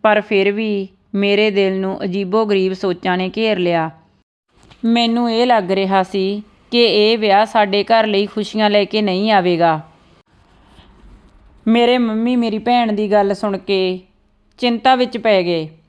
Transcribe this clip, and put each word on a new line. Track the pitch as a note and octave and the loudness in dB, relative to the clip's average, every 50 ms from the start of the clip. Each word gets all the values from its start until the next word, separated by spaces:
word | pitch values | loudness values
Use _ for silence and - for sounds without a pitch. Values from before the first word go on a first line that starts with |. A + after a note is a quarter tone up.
ਪਰ | - G#3+ G#3 G#3+ | 2 2 2 2
ਫਿਰ | G3+ - A3 G3 G3 G3+ | 0 0 0 0 2 0
ਵੀ | G3+ G#3+ A3+ G#3+ G#3 G3 F#3+ F#3 _ _ _ _ - | -2 -2 -4 -4 -4 -4 -6 -10 _ _ _ _ -4
ਮੇਰੇ | G3 G3+ G3+ G3+ G3+ G#3+ A3 | -2 0 0 2 2 0 0
ਦਿਲ | G3 G3 G3 F#3+ F#3+ F#3+ | 0 0 0 0 0 -2
ਨੂੰ | F#3+ F#3+ F#3+ - - | -4 -6 -6 -6 -6
ਅਜੀਬੋ-ਗਰੀਬ | F#3+ F3+ G3+ G3+ F3+ G3 A3 A3 G#3 G#3 G3 F#3+ F#3+ F#3+ | -6 -4 -4 -4 -2 -2 -2 0 0 0 0 0 -2 -4
ਸੋਚਾਂ | F#3 - F#3+ F3 F3 - F#3 F3+ | -4 -4 -4 -4 -4 -4 -4 -2
ਨੇ | F3+ F#3 F#3 F3+ | -2 -4 -6 -4
ਘੇਰ | A3+ A3+ A3 G#3+ F3+ | -4 -2 -2 0 0
ਲਿਆ। | F3+ F3 E3+ E3 D#3+ D#3+ D#3+ - _ _ _ _ _ _ _ _ _ _ _ _ _ _ - _ - | 0 0 0 0 -2 -4 -8 -16 _ _ _ _ _ _ _ _ _ _ _ _ _ _ -16 _ -2
ਮੈਨੂੰ | A3+ A#3 A#3 A#3 A#3 A3+ A#3+ A#3+ A#3 | 0 2 2 2 0 0 0 -2 -2
ਇਹ | A3+ A3+ B3 | 0 0 2
ਲੱਗ | B3+ A#3+ A3 F#3+ F3 | 2 2 0 0 0
ਰਿਹਾ | F#3+ G3 G3 F#3+ G3 F#3+ F#3 | -2 -2 0 0 0 0 0
ਸੀ | F#3 - G3 F#3+ F#3+ G3+ G#3 G#3 _ _ _ _ _ | 0 -2 -4 -2 -2 -4 -6 -10 _ _ _ _ _
ਕਿ | - | 0
ਇਹ | A#3+ A#3+ A3 E3+ G#3 G#3 G#3+ A3+ | 2 2 2 4 2 2 2 2
ਵਿਆਹ | A3+ G#3+ G#3 F#3+ G3+ A3 | 0 2 2 4 2 2
ਸਾਡੇ | G#3 - A3+ G#3 G3 F#3+ G#3 G3 | 2 2 0 0 2 0 -2 0
ਘਰ | - A3+ A3+ A3 | 2 2 2 2
ਲਈ | G#3+ G#3 G3 G#3 | 2 0 -2 -2
ਖੁਸ਼ੀਆਂ | F#3+ - A3 G#3 - - A3 G#3+ G#3 | -2 -4 -6 -8 -4 -2 0 0 2
ਲੈ | G3+ G#3 G3+ | 2 2 0
ਕੇ | F#3+ - G#3+ | 0 -2 -2
ਨਹੀਂ | G#3+ G3+ F#3 F#3 G#3 A3 | -2 0 -2 -2 0 2
ਆਵੇਗਾ।" | G#3+ G3 F3+ F3+ F3 E3 E3+ E3 D#3 D#3 D#3 - _ _ _ _ _ _ _ _ _ _ _ _ _ _ _ _ _ - - - _ _ - - - - _ - _ - _ - _ _ _ | 2 2 2 2 2 2 2 2 0 -2 -6 -14 _ _ _ _ _ _ _ _ _ _ _ _ _ _ _ _ _ -20 -20 -20 _ _ -20 -20 -20 -20 _ -20 _ -20 _ -20 _ _ _
ਮੇਰੇ | A3 A3+ A#3 A#3 A#3+ B3 | 0 2 4 4 4 2
ਮੰਮੀ | B3+ A#3+ A3+ A3 A3 A3+ A#3+ B3+ | 2 0 -2 -2 -2 -2 0 0
ਮੇਰੀ | A#3+ A#3 A3+ G#3 | 0 0 -2 -4
ਭੈਣ | G#3+ G3+ A#3+ A#3+ B3 A#3 A3 G#3+ | -4 -2 0 2 2 2 0 0
ਦੀ | G3+ G#3+ G3+ | -2 -2 2
ਗੱਲ | G#3 G#3 G3 G3 G3+ | 2 2 2 2 -2
ਸੁਣ | F#3+ - G#3 G3 | -2 -4 -4 -4
ਕੇ | F#3 F#3 - G3 F#3+ F#3 F#3 F#3 F3+ F3+ _ _ _ _ _ _ _ _ _ _ | -6 -4 -2 -2 0 0 -2 -4 -6 -10 _ _ _ _ _ _ _ _ _ _
ਚਿੰਤਾ | - B3+ A#3+ A#3 A3 - C4 C4 | -4 -2 -2 -2 0 2 2 2
ਵਿੱਚ | B3+ B3+ B3 B3 | 2 0 -2 -4
ਪੈ | A3+ - A3+ G#3 F#3+ F3 | -4 0 2 2 2 2
ਗਏ। | F3 F3 E3 D#3 D#3 D#3+ _ _ | 0 -2 -4 -4 -8 -12 _ _